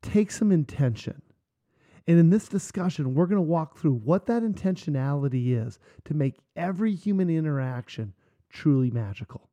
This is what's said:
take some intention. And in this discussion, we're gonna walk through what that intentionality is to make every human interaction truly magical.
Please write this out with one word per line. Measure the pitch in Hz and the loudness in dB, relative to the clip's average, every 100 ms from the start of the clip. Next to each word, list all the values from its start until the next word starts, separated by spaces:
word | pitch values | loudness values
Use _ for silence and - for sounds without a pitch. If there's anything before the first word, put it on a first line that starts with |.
take | - 208 208 | 0 0 0
some | - 214 | 0 2
intention. | 180 143 - 135 113 - - _ _ _ _ _ _ _ _ - | 2 0 0 0 0 -8 -12 _ _ _ _ _ _ _ _ 4
And | 170 | 6
in | 165 | 6
this | 214 - | 4 0
discussion, | 196 - - 180 - 135 | -6 -6 -4 -4 -2 -2
we're | 131 175 | 0 2
gonna | 202 | 0
walk | 160 165 156 - | 0 -2 -4 -2
through | 156 | 0
what | 123 110 185 - | 0 0 0 0
that | 233 | -2
intentionality | 226 190 190 180 - 139 135 143 139 127 123 123 | -2 -2 -2 -4 -4 -2 -2 -2 0 0 0 0
is | 110 - _ - | -2 -10 _ -20
to | - | -6
make | 151 135 - _ - | -2 -2 -4 _ -8
every | 175 185 220 | -6 -2 -2
human | 185 208 190 180 | -2 -2 0 2
interaction | 160 156 139 131 123 - - 107 - _ _ _ | 0 0 -2 -4 -6 -10 -10 -10 -12 _ _ _
truly | - 156 139 127 | -2 2 4 2
magical. | 117 107 95 - - _ | 0 -4 -8 -12 -16 _